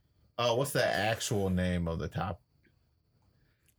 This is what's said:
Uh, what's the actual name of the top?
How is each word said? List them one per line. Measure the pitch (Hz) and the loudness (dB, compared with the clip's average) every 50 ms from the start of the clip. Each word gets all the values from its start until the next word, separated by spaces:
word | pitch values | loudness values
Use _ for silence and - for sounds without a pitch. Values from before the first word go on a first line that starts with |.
| _ _ _ _ _ _ _ | _ _ _ _ _ _ _
Uh, | - 120 120 117 | 0 0 2 2
what's | 123 139 139 | 2 0 0
the | - 131 117 | 0 2 2
actual | - - 90 101 110 113 - - - 117 101 98 95 | 2 2 2 2 0 0 -2 -2 -2 0 0 2 2
name | 92 90 90 90 87 87 85 | 2 2 2 2 0 0 0
of | 82 82 80 | -2 -2 -4
the | 78 80 | -4 -4
top? | - - 82 98 95 - _ _ _ _ _ _ _ _ _ _ _ _ _ _ _ _ _ _ _ _ _ _ _ _ _ _ _ | -4 -4 -4 -4 -6 -10 _ _ _ _ _ _ _ _ _ _ _ _ _ _ _ _ _ _ _ _ _ _ _ _ _ _ _